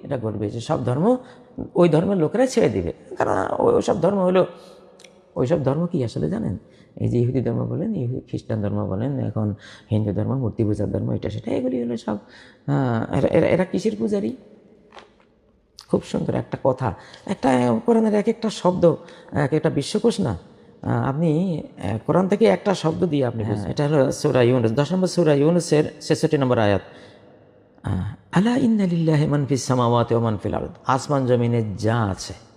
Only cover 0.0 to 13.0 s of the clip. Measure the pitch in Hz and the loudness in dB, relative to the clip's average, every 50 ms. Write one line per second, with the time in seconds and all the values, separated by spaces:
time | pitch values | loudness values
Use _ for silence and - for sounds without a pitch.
0 | - - 143 131 110 110 104 104 107 104 - 117 117 - 151 135 131 113 123 135 | -8 -6 -8 -4 -4 -4 -4 -4 -4 -4 -4 -6 -4 -4 -4 -2 0 -2 0 0
1 | 170 220 254 247 - - - - - - - - - - - - 175 175 151 151 | 2 0 0 0 -4 -14 -20 -20 -20 -18 -14 -12 -12 -6 2 4 4 6 6 4
2 | 170 - 202 190 156 147 - 208 262 262 - 240 196 156 107 98 87 85 - - | 2 2 0 0 0 0 2 2 0 2 4 2 2 2 2 0 -2 -4 -6 -8
3 | - - - - - - 101 95 95 - - - - - - - - - - 208 | -14 -18 -6 -4 -2 0 0 -2 -2 -2 0 2 2 4 4 4 2 2 0 2
4 | 160 175 202 196 185 180 185 185 170 - - - - - - - - - - - | 2 0 2 2 0 2 4 2 2 2 -2 -16 -20 -20 -20 -20 -20 -20 -20 -20
5 | - - _ - _ _ _ - 135 123 160 165 139 131 135 151 175 175 180 160 | -20 -20 _ -20 _ _ _ -2 0 0 0 0 2 0 0 0 -2 -2 -2 -2
6 | 127 110 - 135 143 151 175 226 - - 95 - - - - _ - _ _ - | -4 -2 -4 -4 -4 -2 -2 -4 -4 -4 -6 -6 -10 -16 -20 _ -20 _ _ -4
7 | 110 113 113 120 120 120 131 135 110 - 123 120 120 117 120 127 170 226 220 175 | -2 0 2 2 2 2 0 0 -2 0 -2 -2 -2 -4 -4 -4 -4 -4 -4 -4
8 | 127 120 127 - - - - 147 - - 113 110 101 104 101 104 104 101 98 95 | -4 -4 -6 -6 -8 -8 -10 -10 -6 -6 -6 -4 -2 -2 -2 -2 -4 -4 -4 -4
9 | 110 139 143 131 113 110 107 113 107 104 101 - - - - - - _ 110 107 | -4 -4 -4 -4 -4 -4 -4 -2 -2 -2 -4 -6 -10 -20 -20 -20 -8 _ -2 0
10 | 107 107 95 95 107 107 117 135 131 107 - - 113 104 107 104 104 - - 101 | 0 0 -2 -2 -2 -2 -2 -2 -2 -4 -2 -2 0 0 0 -2 -2 -4 -2 -4
11 | 107 123 120 107 - - - 110 - - - 247 247 254 254 247 240 240 240 226 | -4 -2 -4 -4 -4 -6 -8 -8 -6 -4 -4 -4 -4 -4 -4 -4 -4 -6 -6 -8
12 | - - 214 202 - - - - - - - _ _ - 143 143 135 127 120 113 | -6 -6 -8 -8 -8 -16 -20 -20 -20 -20 -20 _ _ -2 -2 0 0 0 0 -2